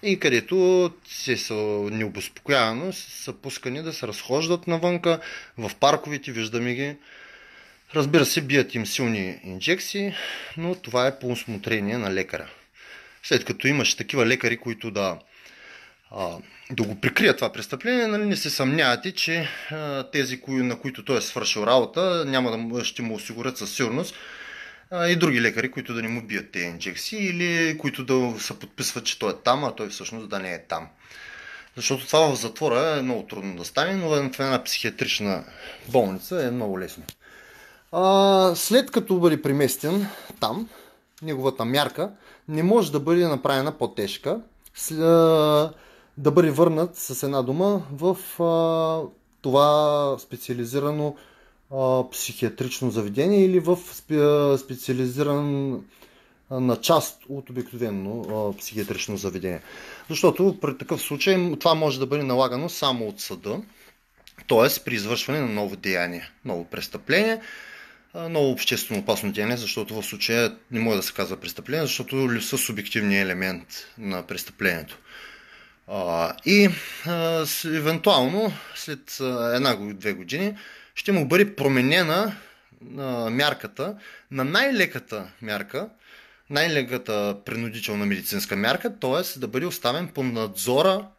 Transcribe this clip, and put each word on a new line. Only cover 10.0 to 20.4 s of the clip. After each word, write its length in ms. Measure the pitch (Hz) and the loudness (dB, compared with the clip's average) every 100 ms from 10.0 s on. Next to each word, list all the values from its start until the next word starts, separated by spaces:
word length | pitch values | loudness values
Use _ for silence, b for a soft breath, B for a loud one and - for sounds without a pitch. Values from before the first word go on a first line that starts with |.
| 202 180 B B B - | -6 -6 B B B -8
но 180 | 170 180 | -6 -6
това 320 | - 123 127 | -2 0 0
е 120 | 135 | 0
по 120 | 127 | -4
усмотрение 640 | 120 - 104 104 110 101 120 | -6 -6 -8 -2 -2 0 -2
на 160 | 101 | -2
лекаря. 360 | 95 92 82 78 B B B B B B B | -2 -2 -6 -10 B B B B B B B
След 220 | - 127 - | 0 0 0
като 220 | 107 131 | -2 0
имаш 280 | 143 110 - | 2 2 0
такива 300 | - 143 117 | -2 2 4
лекари, 320 | 127 120 117 | 4 2 -2
които 340 | - 110 113 | -6 -8 -6
да, 280 | 104 98 85 B B B B B B B B _ | -2 -2 -4 B B B B B B B B _
а, 260 | 101 90 82 - B B | -8 -8 -8 -18 B B
да 120 | 127 | -4
го 180 | 107 104 | -2 0
прикрият 360 | 123 - 202 127 | -2 4 4 4
това 140 | 113 | 0
престъпление, 560 | - 107 135 226 247 226 | -4 -10 -6 -2 0 0
нали, 180 | 208 208 | 0 0
не 100 | 190 | 0
се 140 | 151 | -2
съмнявате, 640 | - 131 151 139 120 185 | 0 0 2 2 2 -2
че, 380 | 185 - 165 156 B B | -4 -2 -2 -4 B B
а, 320 | 156 151 139 | -8 -6 -6
тези, 380 | 131 147 131 127 | -4 -2 -2 -4